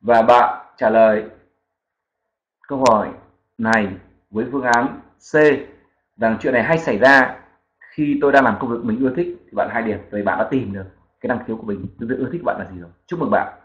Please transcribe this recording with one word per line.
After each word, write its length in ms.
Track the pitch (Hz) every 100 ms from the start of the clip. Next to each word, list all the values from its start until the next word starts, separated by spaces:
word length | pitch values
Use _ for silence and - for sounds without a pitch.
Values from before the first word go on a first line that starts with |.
Và 200 | 104 117
bạn 440 | 113 120 117 - - _
trả 120 | 120
lời 360 | 113 110 107 107 - _ _ _ _ _ _ _ _ _ _ _ _ -
câu 160 | 139 131
hỏi 200 | 107 90 90 _ _ _ -
này 300 | 113 113 101 92 _ _ _
với 160 | 107 127
phương 120 | 135
án 360 | 123 120 - - - _ -
C 40 | 156 151 135 - - _ _ _ _
rằng 200 | 113 110
chuyện 140 | -
này 100 | 123
hay 140 | 113 165
xảy 200 | 156 107
ra 380 | 127 135 127 - _ _ _ _
khi 380 | _ - 147 143
tôi 100 | 143
đang 140 | 139 123
làm 120 | 104
công 100 | 127
việc 100 | 120
mình 160 | 120 113
ưa 140 | 131 127
thích, 220 | 180 - _
thì 60 | 104
bạn 140 | -
hai 100 | 117
điểm. 160 | 113 98 -
Vậy 100 | 104
bạn 160 | 101 92
đã 100 | 113
tìm 220 | 135 104
được 120 | 98 95 _ _ _
cái 60 | 120
năng 180 | 120 -
khiếu 120 | 110
của 60 |
mình, 240 | 107 98 95 -
cái 80 | 117
việc 60 | 127
ưa 100 | 135
thích 100 | 165
của 20 | -
bạn 140 | -
là 60 | 90
gì 80 | 92
rồi. 100 | 85 _ _
Chúc 120 | 165
mừng 120 | 131
bạn. 220 | 101 80 -